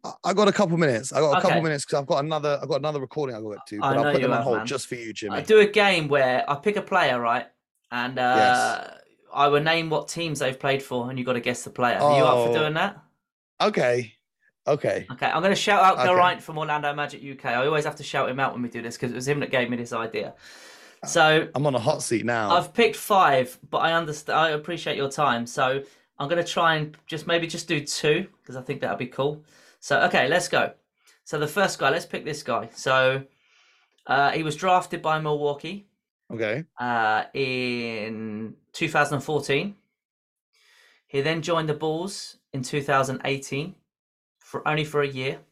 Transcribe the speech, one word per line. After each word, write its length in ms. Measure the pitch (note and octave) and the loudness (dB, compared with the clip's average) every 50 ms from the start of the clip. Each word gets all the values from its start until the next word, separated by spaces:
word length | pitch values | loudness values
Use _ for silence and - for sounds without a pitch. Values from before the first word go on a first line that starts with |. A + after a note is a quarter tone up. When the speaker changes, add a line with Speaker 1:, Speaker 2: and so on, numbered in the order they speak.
| - | -12
Speaker 1:
I, 80 | - - _ - | -14 -14 _ -2
I 80 | E3+ G3 | 0 2
got 140 | F#3+ G#3+ G3 | 4 4 4
a 40 | |
couple 240 | - - G#3 E3+ F3 | 4 4 2 2 2
minutes. 360 | E3 E3+ C#3+ A#2+ A2 B2 - | 2 2 2 2 0 -4 -2
I 80 | - C3+ | 0 2
got 120 | D3+ D3+ | 2 4
a 80 | C#3 F3+ | 2 2
couple 100 | F3+ F#3 | 4 4
Speaker 2:
Okay. 80 | - E3+ | 2 2
Speaker 1:
minutes 220 | D#3+ D#3+ D3+ C#3+ - | 2 0 -2 -4 -4
'cause 140 | - - C#3+ | -2 -2 -2
I've 80 | C#3 | 0
got 180 | B2+ E3+ C#3 C#3+ | 0 -2 0 0
another, 340 | D#3 D#3+ D3+ C#3+ D3+ C#3+ C#3 | -2 -4 -2 0 -2 -2 -2
I've 60 | A#2+ C3 | -2 -4
got 80 | D#3+ | -4
another 240 | F3 C#3 D#3 D#3 C#3+ | -2 -2 -4 -4 -6
recording 340 | C3 A#2 - D3+ D3 C3 A#2+ | -8 -8 -6 -6 -6 -6 -6
I've 60 | G#2+ | -8
got 240 | A2 G#2+ G#2 - - | -10 -10 -12 -12 -12
to 100 | - G#2+ | -12 -8
do, 60 | G#2 | -4
Speaker 2:
I 60 | - C#3 | -2 0
Speaker 1:
but 80 | C#3 B2+ | 2 2
I'll 60 | D3 | 2
Speaker 2:
know 80 | D3 | 2
Speaker 1:
put 80 | C3+ C3 | 2 2
Speaker 2:
you 60 | B2+ | 2
Speaker 1:
them 60 | B2+ | 2
on 40 | A#2+ A#2 | 0 0
Speaker 2:
have, 60 | B2 | 2
Speaker 1:
hold 120 | C3 A#2 A2+ | 0 0 0
Speaker 2:
man. 80 | A2 | -2
Speaker 1:
just 200 | B2 C#3 B2 - | -4 -6 -6 -6
for 80 | - C3 | -8 -10
you, 160 | A#2+ A2+ A2 | -10 -10 -12
Jimmy. 240 | G#2 - G#2+ G2+ G#2+ | -10 -8 -6 -6 -6
Speaker 2:
I 40 | C3+ | -6
do 200 | C#3+ - A3 G#3+ | 2 6 8 8
a 60 | G3+ | 8
game 420 | G3+ G3+ G#3+ G3+ G3+ F#3 E3+ D#3 C#3+ | 6 4 4 4 4 2 2 0 2
where 400 | C#3+ C#3 C3 B2+ B2+ B2+ - - | 2 4 4 4 2 0 0 0
I 60 | C#3+ | -4
pick 200 | C#3 - G#3 G#3 | -2 -2 -2 -2
a 60 | G3+ | -2
player, 360 | G3 - G3+ F3+ E3 C#3 B2 B2 | -4 0 2 2 4 4 2 0
right? 260 | A#2+ A#2 A#2+ B2+ A#2 - _ _ _ _ _ _ _ _ | 0 0 0 0 -2 -8 _ _ _ _ _ _ _ _
And, 280 | A#2+ B2 A#2+ B2+ C3 B2+ | -6 -6 -4 -4 -2 0
uh, 160 | B2+ B2 B2+ | 2 4 4
Speaker 1:
Yes. 540 | B2+ B2+ B2+ B2 B2 A#2+ A#2 A#2 - - - - - - _ _ _ _ _ | 6 6 6 4 4 2 0 -2 -4 -8 -14 -18 -20 -20 _ _ _ _ _
Speaker 2:
I 160 | - C3+ C#3+ D3 | 0 2 4 4
will 120 | C#3+ D3 | 4 4
name 280 | D3+ D#3+ E3 E3 E3 D#3+ | 4 2 2 2 0 0
what 180 | D3+ D3 D3 - | -2 -2 -4 -4
teams 300 | - E3 E3+ D#3+ D3 C#3 | -8 -6 -4 -4 -4 -2
they've 200 | C#3+ B2+ C3 - | -2 -2 -2 -2
played 240 | - C#3 C3+ C3+ | 0 0 0 0
for, 280 | - - C3 B2 A#2+ B2+ | -2 -4 -4 -4 -4 -4
and 80 | C3 B2+ | -6 -4
you 60 | B2 | -2
gotta 160 | C3 B2 A#2+ | -2 -2 -2
guess 240 | A#2 B2 B2 - - | -2 -4 -4 -4 -8
the 60 | - | -12
player. 280 | - - B2 A#2+ A2 F#2 | -2 0 2 2 2 4
Are 200 | C#3+ D3 D3 C#3 | 4 4 6 6
you 60 | - | 6
up 200 | D#3 C3+ B2 A#2+ | 4 4 4 4
for 60 | A#2 | 2
Speaker 1:
Oh. 100 | A#2+ A#2 | 2 2
Speaker 2:
doing 140 | D#3 D3+ D#3 | 0 0 0
that? 280 | D#3+ F#3 G3+ - - _ _ _ _ _ _ _ _ _ _ _ _ | -2 -2 -2 -4 -10 _ _ _ _ _ _ _ _ _ _ _ _
Speaker 1:
Okay. 520 | E3+ G#3+ G#3+ G3 D3 B2 A#2+ B2 A#2+ A2+ _ _ _ _ _ _ _ _ _ _ _ | 0 0 2 2 2 2 2 0 -2 -6 _ _ _ _ _ _ _ _ _ _ _
Okay. 400 | - D3 C#3+ - A#2 G2 F#2+ F#2 - | 0 0 0 0 -2 -2 -2 -4 -8
Speaker 2:
Okay, 160 | B2 - C#3 | -8 -2 -2
I'm 160 | B2+ - D#3+ | 0 0 2
gonna 120 | E3+ G3 G3 | 2 2 2
shout 260 | G3 - G#3+ G#3 F#3+ | 2 2 2 4 6
out 160 | F#3+ F#3+ F#3 - | 6 6 6 4
Speaker 1:
Okay. 100 | B2+ F#3 | 4 4
Speaker 2:
Geraint 340 | F3+ F3+ F3 F3+ E3+ - | 6 6 6 4 4 0
from 140 | - - D#3 | -10 -10 -8
Orlando 360 | D#3 D#3 D3+ D3 D3+ D3 D3 D3 | -6 -4 -4 -4 -2 -2 -4 -2
Magic 260 | D3+ D3 C#3+ D3 C3+ | -4 -6 -6 -8 -12
U 120 | - C#3 C3+ | -14 -14 -14
K. 140 | C3+ - C3 | -8 -4 -2
I 160 | A#2 B2 C3 | 0 2 2
always 180 | D3 D#3+ D3+ D3 | 2 2 0 -2
have 120 | D#3 D3 | -2 -6
to 60 | - C#3 | -8 -12
shout 260 | - - C#3+ B2+ G2+ | -4 -2 -2 -2 -2
him 80 | B2+ C3+ | 0 -2
out 120 | C3+ - | -2 -2
when 100 | - A#2+ | -2 -4
we 60 | B2 A#2 | -6 -6
do 120 | - A#2 | -6 -8
this 160 | A#2 A#2 A#2+ | -10 -10 -8
'cause 140 | - - B2 | -6 -6 -6
it 40 | A#2 | -6
was 120 | B2 B2+ C#3 | -4 -2 -2
him 120 | D3 C#3+ | -2 -2
that 100 | A#2 - | -2 0
gave 180 | - B2+ B2 A#2 | 0 0 0 0
me 80 | B2 | -4
this 160 | A#2+ A#2+ A#2+ | -6 -6 -6
idea. 420 | B2+ A2+ A2+ A2+ - A#2 G2 - - _ - - - - - - - - - - - _ | -6 -6 -6 -4 -6 -6 -6 -6 -10 _ -20 -20 -20 -20 -20 -20 -20 -20 -20 -20 -20 _
Speaker 1:
Uh, 40 | - | -10
Speaker 2:
So 420 | - - E3+ D#3+ D#3 D#3 D#3+ D#3 D#3 - | 0 4 6 6 6 6 4 2 0 -4
Speaker 1:
I'm 120 | C3 D3 | 0 0
on 80 | D3 C3 | 2 0
a 40 | A#2+ | 2
hot 220 | G#2+ C#3+ D3+ D3 | 0 0 -2 0
seat 220 | - - A#2+ G#2+ G#2 | -2 -2 -2 -2 0
now. 320 | A#2+ A#2+ A2+ G#2+ G2+ - | 0 0 0 2 2 2
Speaker 2:
I've 160 | F3+ D#3 - | 2 2 0
picked 240 | - - A#3 A3 A3 | 2 2 2 2 2
five, 640 | - - - G#3+ F#3+ F3+ D3+ C#3 C3 B2+ B2+ - - - - | -4 -2 2 4 6 6 6 4 2 0 -2 -6 -20 -14 -6
but 80 | - - | -2 0
I 120 | - E3 | 0 2
underst-, 420 | E3 E3 E3 D3+ D3 - - - | 2 0 0 -2 -8 -8 -6 -2
I 180 | G#2+ D3+ D#3+ D#3+ | 2 2 2 2
appreciate 460 | D3+ D3+ D3+ - F3 D#3+ - D#3+ - | 0 -4 -6 -8 -8 -6 -4 -6 -2
your 140 | - C#3 C3+ | -2 -4 -4
time. 360 | - - D3+ C3+ A#2+ A#2 A#2+ | -2 0 0 2 2 0 -4
So 360 | A#2 - D3 C3+ C3 F3+ G#3 G#3 - - _ _ _ _ - | -6 -2 0 0 0 0 -2 -4 -10 -20 _ _ _ _ -10
I'm 100 | C#3 D3 | -4 -2
gonna 160 | F3 E3+ E3+ | 0 -2 -2
try 320 | E3 - F#3+ E3+ E3 D#3+ | -2 -2 2 2 2 2
and 200 | D#3 D3+ D3+ D3+ _ _ | 2 -2 -6 -10 _ _
just 200 | - E3 D3 D3+ | -10 -10 -8 -2
maybe 200 | F3+ E3+ E3+ E3 | 0 0 0 0
just 200 | D#3 - D#3 - - | -4 -8 -10 -4 -2
do 160 | E3+ D3 C#3+ | -4 -2 -2
two 440 | - - - - D3+ D3+ E3+ F#3+ - _ _ _ | -4 -6 -2 2 2 2 2 0 -6 _ _ _
'cause 120 | - B2 | -16 -14
I 60 | C3 | -14
think 180 | B2+ - C#3 - | -8 -8 -6 -4
that'd 180 | - A2+ F#2+ - | -4 -4 -4 -4
be 80 | B2+ B2 | -6 -8
cool. 360 | - - C3+ D3 D3 D3+ - _ _ - - - _ _ | -4 -2 -2 -2 -2 -4 -14 _ _ -20 -20 -20 _ _
So, 200 | - - C#3+ - | -4 0 2 2
okay, 260 | A#2+ - - E3 B2+ C3+ | 2 4 2 2 2 4
let's 200 | D#3+ F3+ E3+ - | 2 0 0 2
go. 240 | - C3 A2 - - _ _ _ _ _ _ _ _ _ _ | 0 0 0 -2 -4 _ _ _ _ _ _ _ _ _ _
So 140 | - - D3+ | -8 -4 -4
the 80 | D3+ D3 | -4 -2
first 300 | - G3+ G3 F3+ - - | 0 0 0 0 0 0
guy, 120 | E3 C3+ | 0 0
let's 160 | D3 F3 F#3 | 0 0 -4
pick 180 | - - E3+ - | -6 -10 -8 -8
this 180 | D3+ D3 - | -8 -10 -8
guy. 280 | - - A#2 G#2+ A2 A#2+ - | -6 -4 -4 -4 -4 -8 -14
So, 500 | - - C#3 C3 C3 C3 C3 C3 C3+ C3+ _ _ _ _ _ _ _ _ _ _ _ _ _ _ _ _ | -6 0 2 4 4 4 4 2 0 -6 _ _ _ _ _ _ _ _ _ _ _ _ _ _ _ _
uh, 240 | - B2+ C#3 C#3+ C#3+ | 0 2 4 4 2
he 120 | - D#3+ | 2 0
was 140 | D#3+ D#3 D3 | -4 -4 -4
drafted 460 | - F#3 F#3+ F3+ F#3 F3+ - - E3 | -2 2 4 4 4 2 0 -8 -4
by 160 | - D#3 D#3 D#3 | -2 0 0 0
Milwaukee, 680 | D#3 D3+ D3+ D3 D3 C#3+ C#3+ C#3+ - D#3+ F#3+ G3+ G3+ _ _ _ _ _ _ _ _ _ | 0 0 0 0 0 -2 -2 -2 -8 -12 -12 -12 -14 _ _ _ _ _ _ _ _ _
Speaker 1:
Okay. 320 | A#2+ A2 A2+ G#2+ A2 C#3+ E3 _ _ - | -6 -4 -2 -2 -2 -4 -6 _ _ -8
Speaker 2:
uh, 440 | A#2+ B2 A#2+ A#2 A2 A2 G#2+ G#2+ - - - | -4 -2 0 2 2 2 2 0 -2 -4 -4
in 1200 | C3+ C3+ B2+ B2+ B2+ B2+ B2 A#2+ A#2+ A#2 A#2 A2+ G#2+ G#2 A2 A2 G#2+ A2 A2 G#2+ G#2+ A2+ G#2+ - _ _ _ | -4 -2 -2 -2 -4 -2 -4 -4 -4 -6 -6 -6 -8 -8 -8 -8 -8 -8 -8 -8 -8 -8 -10 -12 _ _ _
two 160 | - - E3+ D3 | -6 -6 -4 0
thousand 320 | D#3 D3+ D3 C#3+ D3+ C3 | 2 2 2 2 0 -4
fourteen. 560 | - - D3+ C#3 A#2+ - C#3 C#3+ F3 G#3 G3+ _ _ _ _ _ _ _ _ _ _ _ _ _ _ _ _ _ _ _ _ _ _ _ _ _ _ | -4 -2 -2 -2 0 0 -2 0 0 -4 -10 _ _ _ _ _ _ _ _ _ _ _ _ _ _ _ _ _ _ _ _ _ _ _ _ _ _
He 140 | _ - C#3 | _ -4 -2
then 220 | C#3 D#3 E3 E3 | 0 0 -2 -2
joined 260 | D#3 F3 E3+ D#3+ D#3 D3+ | -2 0 0 0 0 -2
the 60 | D3 | -2
Bulls 640 | D3+ D#3 D#3 D#3 D#3+ F3 G3+ - - - - - _ _ _ - | -2 -2 -2 -2 -2 -4 -6 -8 -12 -14 -16 -18 _ _ _ -8
in 80 | C3+ | -8
two 180 | B2+ - - D3 | -6 -4 -4 -4
thousand 380 | C#3 - C#3 C3+ C3 C3 C3 - - | 0 2 2 2 2 0 -2 -4 -4
eighteen, 480 | C3+ C#3 C#3 - - C#3 C#3 D#3 F#3 - _ _ _ _ _ _ _ _ _ _ _ _ _ | -4 -4 -4 -6 -6 -6 -6 -6 -8 -12 _ _ _ _ _ _ _ _ _ _ _ _ _
for, 280 | _ - - - - | _ -12 -12 -4 -2
only 180 | D#3 D3+ D#3 D3+ | -2 0 0 -2
for 160 | D3 - D3 | -2 -2 -2
a 40 | C#3+ | -2
year. 340 | C#3 C3+ C3 C3 C3+ E3 - - _ | -2 -4 -6 -6 -6 -6 -8 -14 _